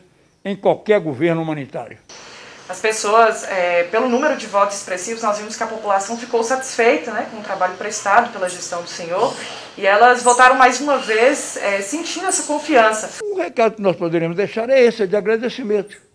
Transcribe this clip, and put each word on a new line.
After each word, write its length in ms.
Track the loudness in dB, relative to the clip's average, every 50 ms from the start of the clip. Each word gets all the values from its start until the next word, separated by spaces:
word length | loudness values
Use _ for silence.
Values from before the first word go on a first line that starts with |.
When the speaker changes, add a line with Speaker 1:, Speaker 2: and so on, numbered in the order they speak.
| _ _ _ _ _ _ _ _ -8
Speaker 1:
em 140 | -8 -6
qualquer 420 | 0 0 0 0 2 2 2 2 2
governo 420 | 2 -2 -4 -2 0 0 0 0
humanitário. 560 | -2 -4 -6 -8 -8 -10 -10 -12 -12 -12 -16 -20 _ -20 -20 -20 -20 -20 -20 -20 -20 -20 -20 -18 -14 -14
Speaker 2:
As 100 | -8 -4
pessoas, 640 | -2 -2 -2 -2 0 2 4 6 6 4 2 -2 -6
é, 400 | -6 -2 -2 0 2 2 0 0
pelo 220 | 0 0 0 0
número 300 | 0 0 0 0 0 -2
de 80 | -2 -4
votos 320 | -2 0 2 2 0 -2
expressivos, 460 | -6 -8 -8 -8 -6 -6 -8 -6 -4 -2
nós 160 | -2 -2 -4
vimos 180 | -6 -8 -8
que 60 | -6 -6
a 40 |
população 480 | -6 -6 -6 -2 0 0 0 -2 -4 -8
ficou 280 | -8 -6 -2 -2 -2 0
satisfeita, 680 | 0 -2 -4 -4 -4 -2 2 2 4 2 2 -2 -4
né, 160 | -6 -6 -6 -6
com 80 | -10 -12
o 40 | -10
trabalho 300 | -8 -4 -2 -2 -2 -4
prestado 580 | -6 -8 -8 -8 -4 0 2 4 4 4 2
pela 160 | -2 -6 -6
gestão 360 | -6 -6 -8 -10 -8 -8 -8 -8
do 40 |
senhor, 480 | -10 -12 -10 -8 -4 -2 0 0 -2 -2 -6 -12 -12 -14 -14 -16 -16 -8
e 120 | -2 2
elas 340 | 4 6 8 8 6 6 6
votaram 340 | 4 4 6 6 6 6 8
mais 240 | 6 6 4 4 2
uma 200 | 0 0 0 0
vez, 580 | 0 0 2 4 4 4 4 0 -4 -8 -8
é, 240 | -6 -4 -2 -2 -2
sentindo 460 | -4 -6 -6 -6 -6 -8 -8 -6 -4
essa 160 | -2 -2 -2 -2
confiança. 800 | -4 -4 -4 0 2 4 6 6 4 2 -2 -6 -8 -10 -10 -10
Speaker 1:
O 140 | -8 -6
recado 400 | -6 -6 -2 0 0 0 0 0
que 40 | 0
nós 140 | 0 -2 0
poderíamos 420 | 0 -2 -2 0 0 -2 -2 -2
deixar 320 | -2 -4 -4 -4 -4 0 2
é 100 | 4 6
esse, 220 | 6 4 4 0
é 60 | -2
de 80 | 0 0
agradecimento. 840 | 0 0 0 0 0 -2 -4 -6 -6 -4 -2 -2 -2 -2 -6 -12 -20 _ _